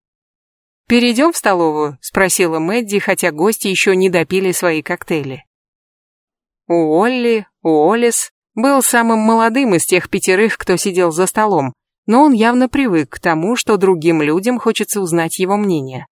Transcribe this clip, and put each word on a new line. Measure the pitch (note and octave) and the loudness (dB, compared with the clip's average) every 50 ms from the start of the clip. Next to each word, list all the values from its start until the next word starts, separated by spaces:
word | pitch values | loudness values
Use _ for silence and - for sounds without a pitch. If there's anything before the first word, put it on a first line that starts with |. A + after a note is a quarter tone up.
| _ _ _ _ _ _ _ _ _ _ _ _ _ _ _ _ _ | _ _ _ _ _ _ _ _ _ _ _ _ _ _ _ _ _
"Перейдём | - A#3+ A#3+ A#3+ B3 A3+ B3 D4+ E4+ E4 | 0 2 2 2 2 2 2 0 0 0
в | |
столовую?" | - - G#3+ F#3+ F3 E3 D#3 D3+ D3+ D3+ D3 C#3+ - | -2 -2 0 0 2 0 0 0 -2 -4 -4 -6 -10
спросила | - - - - F#3+ F3 - - F3+ E3 D#3+ D#3+ | -16 -6 -2 0 0 0 0 0 0 0 0 -2
Мэдди, | D#3+ F3 G#3+ B3 A#3 G3 G3+ G3 | -2 -2 -2 -2 -2 -2 -4 -2
хотя | - G#3 F#3 - F#3 E3+ | -2 -2 -2 -2 -2 -4
гости | D3+ D3+ F3+ A3 A3 - - | -2 0 0 0 0 -2 -4
ещё | G3 F#3 - - G3+ F#3 | -4 -2 0 2 2 2
не | F#3 F#3+ F#3+ | 2 2 2
допили | F3 E3+ D#3 - F3+ F#3+ F#3+ F#3 | 0 0 -2 -2 -2 -2 0 -2
свои | E3+ - F3+ F3 D#3+ D#3 - | -2 -2 -2 -2 -2 -2 -4
коктейли. | - F3+ - - - E3+ D3+ C#3 C3+ C3 - - _ _ _ _ _ _ _ _ _ _ _ _ _ _ _ _ _ _ _ _ _ _ _ _ | -6 -8 -8 -6 -6 -4 -4 -6 -8 -12 -14 -18 _ _ _ _ _ _ _ _ _ _ _ _ _ _ _ _ _ _ _ _ _ _ _ _
Уолли, | - E3+ E3+ D#3+ D3+ D#3 F3 G#3 B3 C4 B3 A#3 A#3 A3+ G#3+ G3 - _ _ | -2 0 0 2 2 2 2 2 2 0 0 0 0 0 0 -2 -8 _ _
Уоллес, | - E3 D#3 D3+ D3+ F3+ A3 A#3 A#3+ A#3 A3+ - - - _ _ _ _ _ | 0 2 2 4 4 4 2 2 2 0 0 -2 -6 -8 _ _ _ _ _
был | G#3+ A#3+ C#4 C#4 C4 | -2 2 2 2 2
самым | - - B3 A#3+ A#3 A3+ A3+ A3 | 2 2 2 2 2 2 2 2
молодым | G#3+ A3 A3+ A3+ A3+ A3+ A3 C#4 C#4 A3+ F3+ | 2 2 2 2 2 2 0 0 2 2 2
из | D#3 - | 0 0
тех | - F#3+ F3+ - - | 0 0 -2 0 -2
пятерых, | - F#3 - F#3+ F#3 G3 A3 G#3 - | -6 -2 0 0 2 2 2 0 -2
кто | - - - F#3 | -4 -2 -2 -2
сидел | F3 - G3+ F3 F#3 F3+ E3+ | -2 -2 -2 0 0 0 0
за | D3+ E3+ F#3+ | 0 0 -2
столом, | F#3 - A3 G#3+ G#3 F#3 D3+ C3 C3 - _ _ _ _ _ _ | -2 0 0 0 0 0 0 -2 -4 -6 _ _ _ _ _ _
но | - A3 C4 D4+ | 0 2 4 4
он | D4+ B3 | 4 4
явно | G#3 A3 A#3 A#3+ B3 C4 | 4 2 2 2 2 0
привык | B3 - C#4+ C4+ A3+ F3 D#3+ C#3 - | 0 0 -2 0 0 0 0 -2 -2
к | - - | -6 -6
тому, | - F3 D#3+ D#3+ E3+ G#3+ B3 | -4 -2 -2 0 -2 -2 -2
что | - - - G#3+ | -2 -2 0 0
другим | F#3 F#3+ F#3+ F#3 D#3+ D3+ E3+ E3 D#3 | 2 2 2 0 2 0 0 0 2
людям | D3 D3 D#3 F#3+ F#3+ B3 B3 A3 | 0 0 -2 -2 -2 -2 -4 -2
хочется | - A3+ G#3+ - G3+ - - G3+ | -2 -2 -2 -2 -4 -6 -4 -4
узнать | F#3+ E3 E3 E3+ E3 E3 - - | -4 -2 -2 -2 -2 -2 -4 -4
его | F#3 F#3 G3+ | -2 -2 -2
мнение. | G#3 G#3 G3 E3+ D3 C3 C3 C3 C3+ - - | -2 0 -2 -2 -2 -4 -6 -10 -14 -14 -16